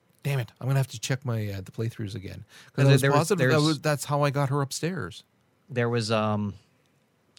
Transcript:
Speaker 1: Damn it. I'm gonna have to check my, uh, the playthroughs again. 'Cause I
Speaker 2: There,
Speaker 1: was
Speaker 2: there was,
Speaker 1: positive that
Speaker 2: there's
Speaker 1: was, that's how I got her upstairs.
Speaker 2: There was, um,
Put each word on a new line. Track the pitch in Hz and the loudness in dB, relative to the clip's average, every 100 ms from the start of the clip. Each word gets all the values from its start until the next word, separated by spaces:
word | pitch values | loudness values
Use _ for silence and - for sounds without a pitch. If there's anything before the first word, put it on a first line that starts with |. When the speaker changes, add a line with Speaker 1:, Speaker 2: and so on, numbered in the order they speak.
| _ _ | _ _
Speaker 1:
Damn | 139 139 | -4 -4
it. | 117 - | -4 -6
I'm | 123 | -2
gonna | 135 | 0
have | 131 | 0
to | 117 | -4
check | - 131 123 | -6 -4 -4
my, | 113 104 | -4 -4
uh, | 98 | -8
the | 92 | -10
playthroughs | - 117 - 104 101 | -6 -6 -6 -8 -10
again. | 95 92 - - - | -12 -14 -16 -20 -10
'Cause | - | 2
I | |
Speaker 2:
There, | 135 | 6
Speaker 1:
was | 139 | 6
Speaker 2:
there | 139 | 6
was, | 143 | 4
Speaker 1:
positive | 165 196 127 | 4 2 4
that | 156 | 4
Speaker 2:
there's | |
Speaker 1:
was, | 156 143 | 2 0
that's | 156 143 - | -2 -2 -2
how | 143 | 0
I | 147 | 0
got | 139 135 | 2 0
her | 143 | 0
upstairs. | 135 - 156 185 92 - - _ _ _ - | -2 -4 -6 -6 -8 -12 -20 _ _ _ -8
Speaker 2:
There | 123 120 | -2 0
was, | 120 110 | 0 0
um, | 110 107 104 104 - _ _ _ _ _ _ _ | 0 2 0 -2 -6 _ _ _ _ _ _ _